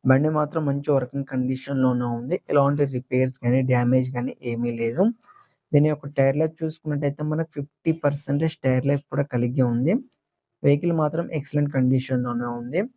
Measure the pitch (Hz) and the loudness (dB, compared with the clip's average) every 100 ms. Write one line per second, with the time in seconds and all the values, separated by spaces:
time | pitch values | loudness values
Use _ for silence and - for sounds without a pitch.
0 | 135 131 156 156 147 160 151 139 139 139 | 4 4 4 0 0 -2 -2 -2 0 0
1 | 131 139 135 131 127 131 - 135 131 123 | 0 -6 -4 -4 -2 -4 -4 0 2 2
2 | 123 117 123 170 - 147 139 147 143 131 | -2 -4 -4 -6 0 2 2 2 -2 -2
3 | - 127 131 127 120 127 131 123 120 127 | -4 0 0 -2 0 0 2 2 4 2
4 | 127 131 123 - - 117 120 233 117 127 | 0 -4 -6 -8 -6 -4 -4 -2 -4 2
5 | 214 226 _ - _ _ _ 147 151 151 | 0 0 _ -20 _ _ _ 4 4 0
6 | 147 143 135 143 160 165 160 156 156 147 | -6 2 2 2 -2 -2 -6 -6 -6 -2
7 | 147 147 151 156 156 - 143 _ - 160 | -2 -4 -4 -4 -4 -6 -10 _ -4 0
8 | 147 143 - 143 160 - 131 127 131 143 | 0 -2 -2 0 0 0 0 2 2 0
9 | _ 143 143 123 120 127 123 120 135 233 | _ -4 -2 0 0 0 0 2 2 0
10 | - _ _ _ _ _ 147 147 170 165 | -4 _ _ _ _ _ 2 2 2 0
11 | 151 156 170 156 147 147 143 143 127 131 | 0 -2 -4 -6 -4 -2 0 2 2 2
12 | 127 131 123 120 120 120 120 156 240 | 0 -2 -2 -4 -4 -6 -4 -4 -4